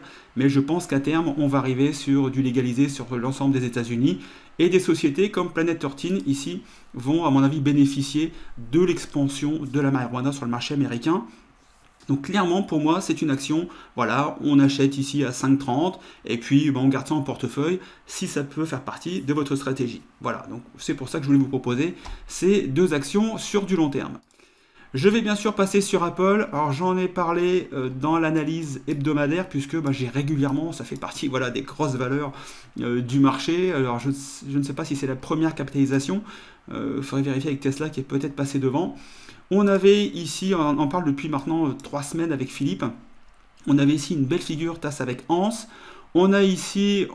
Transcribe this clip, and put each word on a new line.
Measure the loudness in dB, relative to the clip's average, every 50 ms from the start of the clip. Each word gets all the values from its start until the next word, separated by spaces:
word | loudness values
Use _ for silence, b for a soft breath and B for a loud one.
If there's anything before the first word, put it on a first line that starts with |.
| B B B B B B B
mais | 2 2 4
je | 4 4
pense | 2 2 0 0 0
qu'à | 0 -2 0
terme, | 0 2 0 2 0 0 0 0
on | 0 2
va | 2 0
arriver | 0 0 0 2 2 0 0
sur | -2 0 2 2 2 2 2
du | 0 0 0
légalisé | 2 2 0 0 0 2 2 0 0
sur | 0 -6 -8 -6 -4
l'ensemble | -4 -2 -4 -2 0 2 2 2
des | 2 2
États-Unis. | 0 -2 -2 -4 -2 0 2 2 2 2 0 B B B B B B B 2
Et | 2 4
des | 4 4
sociétés | 4 4 0 2 2 0 2 2 0 0
comme | 2 -2 -4 -2 -2
Planet | -2 0 0 0 -2
thirteen | -4 -6 -6 -6 -4 -2 -2 -2 0
ici | -2 -2 -2 -2 -8 -8 -10 B B B B B B -14
vont, | -8 -2 0 0 2 2
à | 4
mon | 4 4 4
avis, | 4 2 2
bénéficier | 2 2 6 6 6 4 4 0 -4 -2 0 -2 -2 -2 B B B B B -12 -10 0 2
de | 4
l'expansion | 4 4 2 -2 -4 -4 -2 0 0 0 0 -2 -2 -2 -2 -2 -4
de | -2 0 0
la | 2 2 2
marijuana | 0 0 -2 -4 -2 -2 -2 -4
sur | -2 -4
le | -4
marché | -4 -4 -4 -2 0
américain. | 0 0 0 -2 -2 0 0 0 0 0 B B B B B B _ _ _ _ _ _ _ _ _ -4 -2
Donc | -2 -2 -2
clairement, | -2 0 0 2 2 2 0 0
pour | 0 -2 0
moi, | 2 2 2 0
c'est | 0 -2 -2 0 0
une | 0
action, | 0 -2 -2 -2 -2 -2 -2 -4 B B B B B
voilà, | -4 -2 0 0 0 0 -2 -4 -2
on | 0 4 6 6
achète | 6 6 4 4 2 2 2 0
ici | -4 -2 -2 -2 -2
à | -2
cinq | -2 -2 2 2 2 2
trente, | 2 0 0 0 0 0 -2 B B B B B B
et | -6 -6 -6
puis, | -2 4 4 4 4 4 0
ben, | 2
on | 2 2
garde | 2 2 -2
ça | -2 -2
en | -2
portefeuille | -2 -4 -6 -6 -6 -6 -4 -2 -2 -2 -2 -2 B B B B B
si | -14 -10 -8 -8
ça | -4 -4 -4 -6
peut | -4 -4 -6 -4
faire | -4 -4 -8
partie | -8 -10 -12 -10 -8 -6 -6 -6
de | -2 -2 0
votre | 0 0 -2 -2
stratégie. | -2 -2 -4 -2 -2 -4 -4 -6 -10 -16 -20 _ _ -6
Voilà, | -6 -6 -6 -8 -10
donc | -12 -12 -14 -16 -18
c'est | -12 -6 -6 -6
pour | -6 -6 -8
ça | -6 -6
que | 2
je | 4
voulais | 4 4
vous | 4
proposer | 4 0 -4 -2 -2 -2 0 -2 -2 -4 B B B B B B
ces | -14 -8 0 2 4 4 4 2
deux | 0 2 2 2 2 2
actions | 0 -2 0 0 0 0 0 -2 -6
sur | -8 -2 -2 -2 0
du | 0 2
long | 2 2 2
terme. | 0 -4 -6 -6 -10 -14 -18 _ b b b b b b b b b b b b b
Je | 4 4 6
vais | 6 6
bien | 2 2 -2
sûr | 0 0 -2 0
passer | 2 0 2 4 2 2
sur | 2 0 0 0
Apple. | 0 0 2 2 4 4 2 2 0
Alors | 0 -2 0 0 0
j'en | 0 0 0 2
ai | 2 0 0
parlé, | -2 -2 -2 0 0 0 2 2 2 0 -2 -2 -6
euh, | -6 -4 -4
dans | -4 -2 -2 0 2 2
l'analyse | 2 2 0 0 0 0 -2 -4 -4 -6 -8 -8 -6 -4
hebdomadaire, | -4 -2 0 0 2 2 2 2 0 0 -2
puisque, | -2 -4 -6 -4 -4 -4
bah, | -4 -2 -2 -2
j'ai | -2 -2 -4
régulièrement, | -2 -4 -2 -2 0 0 0 2 0 0 -2 -4 -6
ça | -8 -10
fait | -10 -10
partie, | -10 -10 -10 -8 -6 -6 -2
voilà, | -2 -2 -2 -2
des | -4 -6
grosses | -8 -8 -4 -2 -2 -2 0
valeurs, | -2 -2 -2 -2 -2 -2 -4 -8 B B B B B B B B -6
euh, | -4 -2 0 0 -2
du | 0 4 6
marché. | 6 6 4 2 0 0 0 2 2 2
Alors | 2 2 0 0 0 -2
je, | -2 -2 -4 -4 -6 -12 -14 -14 -10 -2
je | -2
ne | 0 0
sais | 0 -4
pas | -6 -4
si | -4 -4
c'est | -4 -2
la | -4 -4
première | -6 -4 -4 0 0 2 0 0
capitalisation, | -2 -8 -4 2 2 2 4 4 0 0 0 -2 -2 -4 B B B B B B B B -12 -10
euh, | -8 -6 -4 -4 -4 -6
faudrait | -4 -2 -2 0
vérifier | 0 -2 -2 -2 -2
avec | -4 -2
Tesla | -2 -2 -2 -2 -4 -6
qui | -6 -6
est | -8
peut-être | -4 -2 -2 -2 -2 -4
passé | -4 -4 -2 -2 0
devant. | 0 0 0 0 -2 -2 -4 B B B B B B B B B B _
On | 2 4 6
avait | 6 4 6 8 8 8 8 4
ici, | 0 -2 -6 -8 -6 -6 -4 0 0 2
on | 2 2 2 2 2
en | 0 0
parle | 0 0 0
depuis | 0 0 -2 -2 -4
maintenant, | -4 -4 -2 -2 0 0 0 0
euh, | -2 -4 -8
trois | -8 -8 -8 -8
semaines | -6 -4 -4 -2 -2 -2
avec | -2 -4 -6
Philippe, | -6 -4 -2 -2 -2 -2 -4 -6 -6 -10 -18 -20 -20 -20 -20 -20 -20 -20 -20 _ _ -14 -2
on | 2 2
avait | 4 6 4 4
ici | 2 0 -2 -2
une | -2 0
belle | 0 0 -2
figure | -2 -4 -4 -4 -2 -4 -4 -4
tasse | -6 -8 -6 -4 -4
avec | -6 -6 -8 -2 0
Hans. | 0 2 2 0 -2 -4 -10 B B B B B B B B B B
On | 4 6 6 6
a | 6 6
ici, | 4 4 2 -2 -4 -2 0 2 2 2 2 0 -2 0